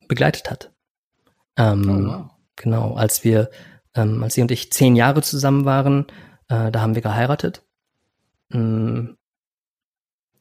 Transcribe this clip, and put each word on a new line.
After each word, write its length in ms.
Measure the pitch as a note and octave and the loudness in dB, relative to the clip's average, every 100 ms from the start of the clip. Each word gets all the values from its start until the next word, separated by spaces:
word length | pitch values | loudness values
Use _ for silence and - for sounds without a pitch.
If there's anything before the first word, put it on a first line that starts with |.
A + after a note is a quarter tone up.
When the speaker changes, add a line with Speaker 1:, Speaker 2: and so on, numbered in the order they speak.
| - | -6
Speaker 1:
begleitet 420 | B2 C#3+ - - | 0 0 -2 -8
hat. 220 | - - _ _ _ _ _ _ _ _ - | -12 -16 _ _ _ _ _ _ _ _ 0
Ähm, 320 | A2 G2+ G2+ | 2 2 2
Speaker 2:
Oh, 240 | G2 G2 | 0 0
wow. 180 | D#3 - _ _ - | -4 -12 _ _ -6
Speaker 1:
genau, 380 | A#2 A2+ A2 | -2 -2 -2
als 320 | A#2 A2 - A#2 | -2 -2 0 2
wir, 240 | A2 G#2+ - - - _ | 2 0 -6 -20 -20 _
ähm, 300 | A#2 G#2+ A2+ | -2 0 0
als 120 | A2+ - | -2 -2
sie 60 | |
und 100 | A#2 | -2
ich 200 | A2+ - | -2 -4
zehn 240 | - C3 A#2+ | 2 4 6
Jahre 260 | B2+ D3 | 4 2
zusammen 440 | - C#3+ C#3 C#3 C#3 | -2 -2 0 2 2
waren, 400 | C3+ C#3 C#3 - - - _ - | 2 2 0 -2 -12 -20 _ -6
äh, 240 | A2+ A2 | -2 -2
da 80 | A2+ | 0
haben 160 | A2+ A2+ | 0 -2
wir 60 | |
geheiratet. 600 | A2 A2+ B2 D3+ F3+ - _ _ _ _ _ _ _ _ _ | -2 -2 -2 -2 -4 -8 _ _ _ _ _ _ _ _ _
Ähm, 640 | B2 A2+ A2 A2+ A#2+ A#2 - _ _ _ _ _ _ _ _ _ _ _ _ | -2 -2 0 -2 -4 -8 -14 _ _ _ _ _ _ _ _ _ _ _ _